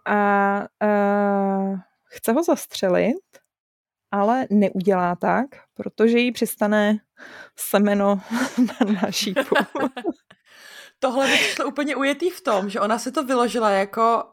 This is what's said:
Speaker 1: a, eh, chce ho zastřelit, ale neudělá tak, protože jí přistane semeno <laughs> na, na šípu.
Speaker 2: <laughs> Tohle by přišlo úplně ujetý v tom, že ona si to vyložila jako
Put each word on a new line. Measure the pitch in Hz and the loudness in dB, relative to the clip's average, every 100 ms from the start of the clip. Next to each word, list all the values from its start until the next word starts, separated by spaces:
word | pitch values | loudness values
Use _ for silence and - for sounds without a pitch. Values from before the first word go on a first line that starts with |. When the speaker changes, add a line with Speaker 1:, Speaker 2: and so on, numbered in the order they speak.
| - | -2
Speaker 1:
a, | 208 202 202 196 202 - - | 2 2 4 2 0 -4 -2
eh, | 208 208 202 202 202 202 196 196 196 190 - _ _ | 0 2 2 2 2 0 0 -2 -2 -6 -10 _ _
chce | - - | -8 -2
ho | 247 | 0
zastřelit, | 349 302 - - 190 175 185 359 - - _ _ _ _ _ _ - | 2 -2 -4 -4 0 2 2 -2 -8 -20 _ _ _ _ _ _ -6
ale | 202 208 254 - | 0 0 0 2
neudělá | 208 190 190 180 185 175 175 | 2 2 0 0 2 0 -2
tak, | 185 185 269 - _ | 0 0 -2 -10 _
protože | - - - 226 240 | -12 -8 0 2 4
jí | 247 | 2
přistane | 240 220 - 208 214 208 214 _ - - - - - | -2 -4 -2 0 2 2 0 _ -20 -20 -20 -20 -14
semeno | - 196 208 202 202 202 - | 0 2 2 2 2 0 -2
<laughs> | 240 262 - 240 | -4 -4 0 0
na, | - 208 196 | 0 0 0
na | 208 | -2
šípu. | - 202 185 - 202 196 - 262 254 220 - _ | -4 -4 -2 0 0 0 -4 -6 -6 -8 -8 _
Speaker 2:
<laughs> | _ _ - - - - - | _ _ -20 -20 -20 -20 -6
Tohle | 262 247 269 | -2 0 2
by | |
přišlo | 285 392 - 277 | 2 0 -2 -4
úplně | - 294 262 | -4 -4 -2
ujetý | 277 285 359 | -2 -2 -4
v | - | -4
tom, | - 202 202 | -2 -2 -2
že | 190 | -2
ona | 208 226 | -2 -2
si | 254 | -4
to | 311 | -4
vyložila | 254 254 240 226 214 | -2 0 0 0 2
jako | 196 202 226 226 233 - | 2 0 0 2 2 -2